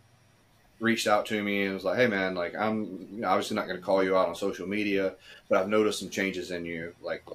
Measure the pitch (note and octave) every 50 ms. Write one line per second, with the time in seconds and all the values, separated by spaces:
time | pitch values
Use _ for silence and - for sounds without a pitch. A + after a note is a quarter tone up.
0 | _ _ _ _ _ _ _ _ _ _ _ _ _ _ _ - A2+ A2+ A2+ -
1 | - A2 G#2 G#2 - - A2 G#2 G#2 G2+ G2+ G2+ G2 G2 F#2+ F#2 F#2 F#2 F#2 A#2+
2 | B2+ A2+ G2+ G2 F#2+ F#2 F#2 F2+ F2 E2 - E2 G#2+ A2 A2 A2 G#2+ E2+ F#2+ F2
3 | F#2 D#2+ G2 A2+ G#2+ F#2 F#2+ G2+ - - A2 G#2 - F#2 F#2 F2+ - G2+ G2 F#2+
4 | F#2+ F#2+ F#2+ F#2 F#2 E2+ E2 - G2+ F#2+ - F#2 F2 F#2+ G2+ G#2+ G#2 G2+ G2 F#2+
5 | F#2+ F#2 - - - - - - _ - G#2 F#2+ F#2+ G#2 G#2+ G#2+ G#2+ G#2 G2+ -
6 | F#2+ F2 - G2+ F#2+ F#2+ F#2 F2+ F2 F2+ F2 F2 E2+ E2+ E2+ E2 E2+ E2+ - _
7 | - E2 E2 - - -